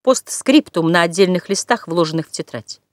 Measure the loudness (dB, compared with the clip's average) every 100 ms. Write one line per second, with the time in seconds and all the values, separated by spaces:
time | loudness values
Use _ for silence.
0 | 2 0 -4 -6 2 2 2 -2 0 2
1 | 0 2 2 2 -2 -6 -2 -4 -2 -2
2 | 0 -2 -6 -12 -10 -12 -14 -20 _